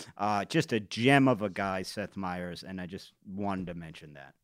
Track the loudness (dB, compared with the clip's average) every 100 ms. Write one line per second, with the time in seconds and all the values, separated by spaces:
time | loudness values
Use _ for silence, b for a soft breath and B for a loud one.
0 | B B 0 0 2 0 2 0 -2 2
1 | 6 8 8 4 0 -2 -2 -2 -4 -6
2 | -8 -6 -4 -4 -6 -8 -10 -10 -8 -10
3 | -14 _ -12 -6 -4 -2 -4 -8 -12 -14
4 | -18 -18 -20 _